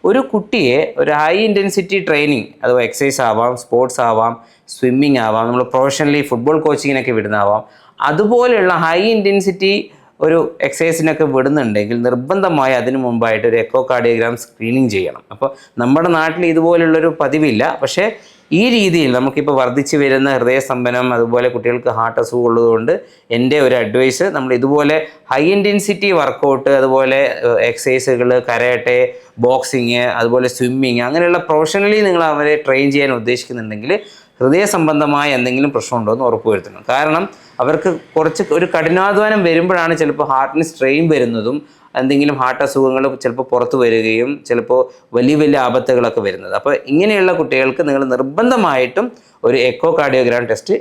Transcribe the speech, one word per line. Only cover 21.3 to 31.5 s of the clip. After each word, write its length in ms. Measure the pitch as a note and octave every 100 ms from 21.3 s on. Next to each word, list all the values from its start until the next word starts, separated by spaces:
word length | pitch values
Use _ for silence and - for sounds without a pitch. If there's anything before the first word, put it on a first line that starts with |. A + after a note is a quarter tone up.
| A#2+ B2
കുട്ടികൾക്ക് 380 | B2 A2 A#2+ A#2+ A2
ഹാർട്ട് 220 | A#2 A#2
അസുഖം 220 | A2+ A#2+ A#2+
ഉള്ളതുകൊണ്ട് 440 | A#2 A#2 A2+ A#2 F3 - _ _ A#2
എൻ്റെ 220 | B2+ D3 C3
ഒരു 80 | B2+
അഡ്വൈസ്, 440 | G#2+ A#2+ C3 B2+ F#3 D#3
നമ്മൾ 140 | C3 B2
ഇതുപോലെ 360 | C3+ D3 C#3+ D#3 D#3 - -
ഹൈ 100 | C3 D#3 G3+
ഇൻറ്റൻസിറ്റി 540 | G3+ G3+ G3+ G3+ G3+ F3
വർക്കൗട്ട്, 500 | C3+ B2+ C#3 C3+ C#3 C#3
അതുപോലെ, 400 | C3 C3 C3 C3+ C3+ - B2
ഏഹ്, 100 | A#2 A#2
എക്സർസൈസുകൾ, 640 | A#2 - B2+ C3 B2 B2 B2 B2
കരാട്ടെ, 500 | A#2 B2 B2 A#2+ B2 B2 - - - B2
ബോക്സിങ്, 560 | C3 B2 C3 A#2 A#2+ B2 A#2+
അതുപോലെ 300 | A#2 B2 B2 B2
സ്വിമ്മിങ്, 460 | B2 C3 C3+ A#2+ B2
അങ്ങനെയുള്ള 320 | D#3 F3 F3 E3+